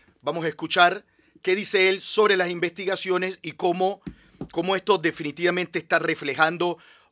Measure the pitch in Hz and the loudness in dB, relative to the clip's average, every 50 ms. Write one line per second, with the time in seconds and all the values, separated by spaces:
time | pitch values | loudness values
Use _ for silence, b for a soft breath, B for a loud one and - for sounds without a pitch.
0 | b b b b - 143 156 170 160 160 151 - 160 156 - 185 175 175 185 208 | b b b b -8 -6 -4 -4 -4 -4 -6 -6 -6 -2 4 6 6 6 4 0
1 | - b b b b b b b - 190 185 202 196 - - 190 185 190 190 190 | -8 b b b b b b b -2 -2 0 0 0 0 2 4 4 4 2 0
2 | - - - 214 208 208 196 185 180 175 180 175 170 170 170 - 190 185 190 180 | -4 -4 2 4 4 4 4 4 2 0 -2 -2 -4 -4 -4 -4 -4 -4 -4 -2
3 | - 190 180 180 185 185 190 - - 160 - - - - 170 180 185 190 202 - | -2 0 0 0 0 -2 -6 -8 -10 -14 -8 -2 -2 0 0 2 0 -2 -2 -4
4 | B B B B B B B B B - - 170 170 185 190 185 - - 196 175 | B B B B B B B B B -10 -6 -4 -2 0 -2 -2 2 2 2 2
5 | 156 165 - - 160 147 143 160 175 175 175 180 180 - - 175 - - 180 165 | 2 -2 -2 -4 -6 -8 -6 -2 -2 0 0 0 -2 -4 -6 -8 -4 0 0 0
6 | 156 160 160 - 151 143 131 147 160 160 170 165 175 175 165 b b b b b | 2 0 -2 -2 -2 -4 0 2 2 2 2 0 -2 -2 -2 b b b b b
7 | b b | b b